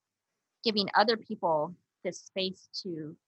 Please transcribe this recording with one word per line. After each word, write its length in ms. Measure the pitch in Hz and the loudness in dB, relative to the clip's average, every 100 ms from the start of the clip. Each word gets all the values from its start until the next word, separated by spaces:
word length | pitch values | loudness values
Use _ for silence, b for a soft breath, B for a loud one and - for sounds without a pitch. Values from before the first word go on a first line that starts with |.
| _ _ _ _ _ _ | _ _ _ _ _ _
giving 260 | 226 214 196 - | 0 0 2 4
other 220 | 208 233 | 4 2
people 580 | - 214 180 156 156 175 _ _ | -2 -4 0 2 0 -6 _ _
this 160 | 185 170 | -8 -8
space 500 | - 196 190 185 - - | -10 -4 -4 -6 -12 -10
to 320 | 196 160 156 175 | -8 -8 -10 -14